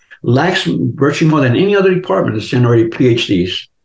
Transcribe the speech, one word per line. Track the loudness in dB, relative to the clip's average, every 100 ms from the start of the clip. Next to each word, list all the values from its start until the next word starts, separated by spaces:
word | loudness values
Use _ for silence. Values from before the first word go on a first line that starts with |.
| _ -8
Lax, | -2 0 0 -2 -2
virtually | -2 -4 -2 -2 0 0
more | 2
than | 2 2
any | 2 2
other | 2
department, | 0 -2 -2 -2 -4
has | -2
generated | 0 2 2 2
P | 0 2
H | 2 0
Ds, | -2 -2 -6 -12 _